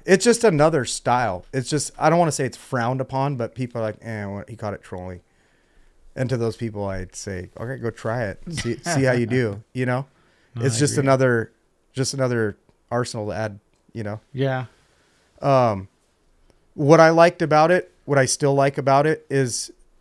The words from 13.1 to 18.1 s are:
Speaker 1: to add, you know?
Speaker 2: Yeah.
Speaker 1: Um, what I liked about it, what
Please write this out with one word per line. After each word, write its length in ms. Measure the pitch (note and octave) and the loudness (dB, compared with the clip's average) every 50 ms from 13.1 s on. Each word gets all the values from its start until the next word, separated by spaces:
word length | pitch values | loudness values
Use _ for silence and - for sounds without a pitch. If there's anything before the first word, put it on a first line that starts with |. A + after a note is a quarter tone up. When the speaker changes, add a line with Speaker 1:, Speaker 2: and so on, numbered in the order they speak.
| - A#2 G#2 G#2 | -6 -8 -6 -6
Speaker 1:
to 40 | F2+ | -6
add, 260 | G2 A2 G#2+ G2+ G2 _ _ _ _ _ _ - | -6 -6 -6 -8 -12 _ _ _ _ _ _ -12
you 100 | A2+ G#2+ | -12 -10
know? 160 | G#2 G#2 G#2+ - _ - | -10 -10 -12 -14 _ -6
Speaker 2:
Yeah. 320 | B2+ C3+ C3+ C3 B2+ B2+ - _ _ _ _ _ _ _ _ _ _ _ _ _ _ | -4 -4 -2 -2 -4 -6 -10 _ _ _ _ _ _ _ _ _ _ _ _ _ _
Speaker 1:
Um, 460 | - C#3+ C3+ C3 B2+ A#2 G#2 F#2+ F#2+ - _ _ _ _ _ _ _ _ _ _ _ _ _ _ _ _ _ | 0 2 4 4 4 2 0 -2 -6 -12 _ _ _ _ _ _ _ _ _ _ _ _ _ _ _ _ _
what 240 | - D3+ C3+ E3 D#3+ | -2 4 6 8 8
I 100 | D#3+ D#3+ | 8 8
liked 320 | E3 E3 E3+ F3 E3+ - | 6 6 6 4 4 2
about 280 | E3+ D3 D3+ D3+ D#3 E3 | 0 2 4 4 4 4
it, 200 | F3+ F3+ - - _ _ _ | 4 2 0 -4 _ _ _
what 120 | - | -2